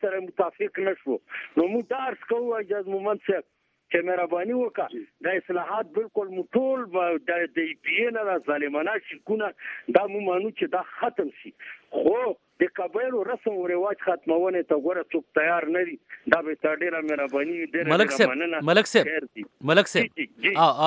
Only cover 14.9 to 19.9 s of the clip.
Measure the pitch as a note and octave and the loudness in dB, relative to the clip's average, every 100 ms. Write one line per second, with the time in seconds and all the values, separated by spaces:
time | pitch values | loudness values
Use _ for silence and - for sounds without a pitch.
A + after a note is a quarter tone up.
14.9 | F3+ D#3+ E3 - - D#3 E3+ D#3 F3 F3 | -2 -2 -4 -2 0 2 2 0 0 -2
15.9 | D#3+ - - - E3 D#3 D3+ D#3 D#3 F3 | -4 -16 -10 0 0 0 -2 0 0 -2
16.9 | E3 D#3 D3 C#3 C#3 D3 E3+ D#3+ E3 D#3+ | -2 -2 -2 -2 -2 -2 -4 -4 -2 2
17.9 | E3 G#3+ - F#3 C3 E3+ D#3+ D3 F3+ G#3+ | 4 4 4 2 2 -2 -2 4 4 6
18.9 | A3+ D3 D#3 C#3+ - G2+ _ C3 E3+ G3+ | 4 4 0 -6 -10 -14 _ 4 4 6